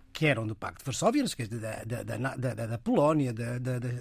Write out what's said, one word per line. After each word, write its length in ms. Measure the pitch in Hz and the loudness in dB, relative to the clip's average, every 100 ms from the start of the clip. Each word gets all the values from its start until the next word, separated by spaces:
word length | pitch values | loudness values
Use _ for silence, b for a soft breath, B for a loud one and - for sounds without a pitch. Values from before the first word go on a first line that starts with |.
| - | -12
que 140 | - 156 | 0 2
eram 180 | 117 | 2
do 120 | 110 110 | 0 -4
Pacto 240 | 87 - | -8 -8
de 60 | 135 | -6
Varsóvia, 360 | - 196 285 | 2 4 4
não 60 | 226 | 2
sei 180 | - 104 | -2 -6
o 20 | |
quê, 80 | 117 | -6
da, 280 | 110 104 | -6 -6
da, 180 | 110 117 | -6 -6
da, 140 | 104 113 131 131 | -4 -2 -2 -2
da, 180 | 123 | -4
da, 120 | 110 113 | -2 -4
da 120 | 113 | -4
Polónia, 540 | 233 226 147 156 131 | 2 4 6 6 2
da, 260 | 113 120 123 | -2 -4 -2
da, 180 | 127 123 | -2 -2
da, 100 | 123 120 | -2 -4